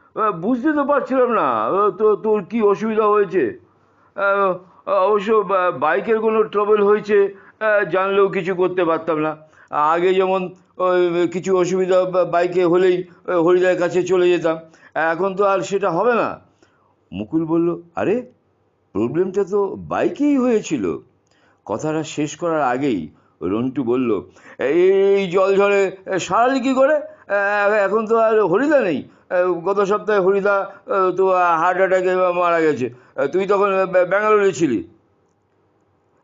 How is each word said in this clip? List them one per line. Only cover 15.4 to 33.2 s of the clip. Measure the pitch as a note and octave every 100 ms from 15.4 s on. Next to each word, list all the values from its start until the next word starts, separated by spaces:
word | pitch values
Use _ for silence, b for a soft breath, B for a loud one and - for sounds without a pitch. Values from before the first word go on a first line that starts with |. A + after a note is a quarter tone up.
আর | G3+ G3
সেটা | D#3+ G3 G3
হবে | E3+ A3+
না।" | A3+ C3+ E2 - _ b b b _ _
মুকুল | F2+ G#2+ D#3+
বলল, | D#3+ E3+ E3+ E3+ -
"আরে, | - C3 A#3+ A#3+ _ _ _ _ _ _
প্রবলেমটা | F#2 A#2 D3+ F#3+ F#3+
তো | F3+ G3+ G3 G#2+
বাইকেই | D#2+ F2+ - - D4 C#4
হয়েছিল।" | B3 G#3+ - C#3+ F#2 D2 - _ _ b b b
কথাটা | - A2 D#3 D#3
শেষ | D3+ - D3+ D3
করার | E3+ D#3+
আগেই | C3 B2+ C#3+ G2 D2+ b b _
রন্টু | E2+ G#2+ B2+ C3+
বলল, | A#2 B2+ B2 G2 - B B -
"এই, | B2+ E3 F#3
এই | G3 G3 G3 F#3+
জল | F#3 F#3+ G3
ঝড়ে | G3+ G3+ F#3+ F#3 - F#3
সারালি | - G3 B3 C4+
কি | A#3+
করে? | C4 C4+ D4+
আ, | D4 - - G3+ G3+ G#3 G3+
এখন | G#3+ G3 A3 G#3+
তো | A3+
আর | A3 A3 G3
হরিদা | F#3+ C#4+ C#4+
নেই, | G#3 C3 - b _
আ, | F3+ F3+ E3+
গত | E3 G3+
সপ্তাহে | F#3+ G#3 F3+ G#3+
হরিদা, | F#3 G3+ G3 G3
আ, | F#3+ - - G3 F#3 F#3
তো | F#3+
হার্ট | F#3 F3 E3 F3 F3+
অ্যাটাকে | F#3+ F#3 F#3 F#3
মারা | F#3 F3 F3 E3+
গেছে, | D#3+ A#2+ A#2+ B B
আ, | -